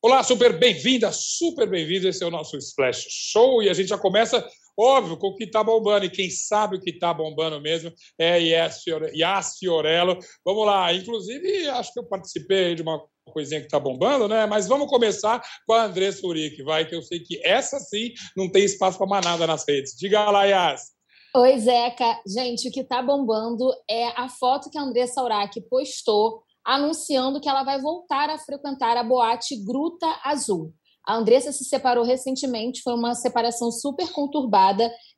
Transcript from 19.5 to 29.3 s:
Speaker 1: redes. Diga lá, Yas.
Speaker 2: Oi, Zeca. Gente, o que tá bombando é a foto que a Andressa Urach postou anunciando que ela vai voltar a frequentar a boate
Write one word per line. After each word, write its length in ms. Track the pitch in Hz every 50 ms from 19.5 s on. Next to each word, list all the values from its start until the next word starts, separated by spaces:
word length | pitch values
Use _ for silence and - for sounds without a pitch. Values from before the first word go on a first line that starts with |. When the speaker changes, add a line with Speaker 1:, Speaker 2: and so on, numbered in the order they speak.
| 160 156 - -
Speaker 1:
redes. 260 | 147 139 131 135 -
Diga 320 | - 175 196 196 214 208 208
lá, 100 | 202 202 202
Yas. 360 | 202 196 185 180 160 139 131 - - _ _ _ _ _ _ _ _ _
Speaker 2:
Oi, 200 | 254 247 254 277 254
Zeca. 600 | 214 240 247 240 233 247 240 - 254 233 226 226 -
Gente, 420 | 196 190 233 262 247 240 - - 254
o 40 |
que 100 | - 277
tá 180 | 254 _ 262 247
bombando 680 | 254 254 285 285 277 220 220 214 220 233 233 214 254 262 254 - _ -
é 200 | 214 233 240 233 240 240
a 80 | 247 262
foto 400 | - - 262 247 262 277 277 -
que 80 | -
a 60 | 302
Andressa 400 | 285 269 226 240 247 240 - 277
Urach 380 | 254 240 220 208 202 196 - 233 - -
postou 720 | - 262 294 294 - - - - 214 208 214 220 220 226 _ _ _ _ _
anunciando 760 | - 262 277 294 302 320 311 - - 302 262 254 269 277 294
que 80 | 294 302
ela 160 | 269 269 262
vai 160 | 269 277 277
voltar 500 | 262 302 330 349 - _ 294 277 294 302
a 80 | 311 302
frequentar 580 | - - 277 277 285 285 269 269 254 226 233
a 60 | 247
boate 540 | 240 220 254 254 233 226